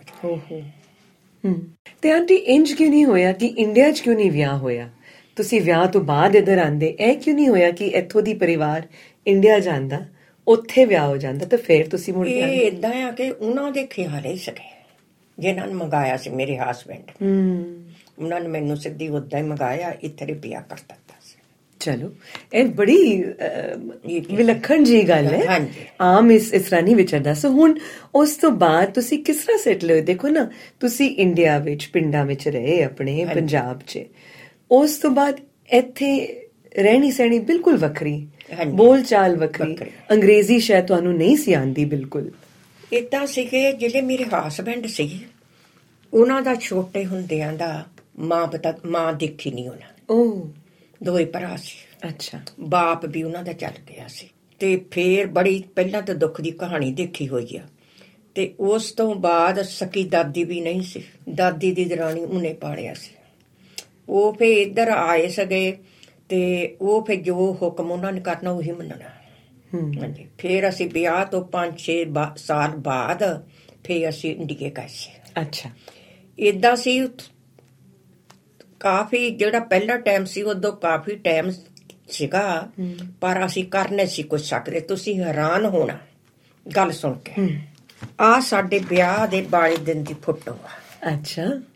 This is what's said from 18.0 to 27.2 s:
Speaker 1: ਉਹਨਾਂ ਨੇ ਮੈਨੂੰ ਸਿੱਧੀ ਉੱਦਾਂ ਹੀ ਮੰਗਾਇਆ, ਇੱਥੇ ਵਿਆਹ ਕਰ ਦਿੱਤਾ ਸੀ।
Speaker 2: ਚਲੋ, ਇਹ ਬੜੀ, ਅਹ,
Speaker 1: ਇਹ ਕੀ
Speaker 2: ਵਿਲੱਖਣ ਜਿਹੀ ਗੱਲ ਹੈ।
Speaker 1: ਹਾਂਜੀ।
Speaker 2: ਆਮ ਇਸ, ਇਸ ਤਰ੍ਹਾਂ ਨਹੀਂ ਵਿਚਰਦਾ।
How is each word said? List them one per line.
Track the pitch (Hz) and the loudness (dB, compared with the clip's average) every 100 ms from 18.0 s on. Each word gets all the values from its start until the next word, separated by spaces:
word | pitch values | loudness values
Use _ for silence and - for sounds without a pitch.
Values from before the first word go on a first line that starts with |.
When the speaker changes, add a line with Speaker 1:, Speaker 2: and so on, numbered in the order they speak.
| _ - | _ -12
Speaker 1:
ਉਹਨਾਂ | 165 175 | -8 -6
ਨੇ | 170 | -6
ਮੈਨੂੰ | 156 147 147 | -4 -4 -6
ਸਿੱਧੀ | 160 151 156 | -8 -10 -8
ਉੱਦਾਂ | 147 - 143 | -8 -6 -6
ਹੀ | 151 | -6
ਮੰਗਾਇਆ, | 147 127 147 175 - | -4 -4 -4 -8 -10
ਇੱਥੇ | 156 - 147 | -12 -10 -10
ਵਿਆਹ | 143 113 - | -10 -12 -14
ਕਰ | - - | -14 -20
ਦਿੱਤਾ | - - _ _ | -20 -20 _ _
ਸੀ। | _ _ _ _ _ - | _ _ _ _ _ -10
Speaker 2:
ਚਲੋ, | 156 123 156 - - - - | -6 -6 -8 -14 -18 -20 -2
ਇਹ | 220 254 | 2 2
ਬੜੀ, | 165 202 370 285 190 | 2 4 6 6 2
ਅਹ, | 170 - - - - - - - - | -2 -6 -8 -6 -8 -10 -12 -14 -8
Speaker 1:
ਇਹ | 170 | -8
ਕੀ | 165 202 | -2 2
Speaker 2:
ਵਿਲੱਖਣ | 233 226 - 311 | 2 2 2 4
ਜਿਹੀ | 247 226 | 6 6
ਗੱਲ | 180 160 143 | 6 4 4
ਹੈ। | 170 427 | 2 2
Speaker 1:
ਹਾਂਜੀ। | 175 147 - - - | 0 -2 -8 -14 0
Speaker 2:
ਆਮ | 180 196 233 | 4 8 8
ਇਸ, | 220 - | 8 6
ਇਸ | 190 | 0
ਤਰ੍ਹਾਂ | 180 170 | 2 2
ਨਹੀਂ | 180 226 | 4 4
ਵਿਚਰਦਾ। | - 147 | 4 2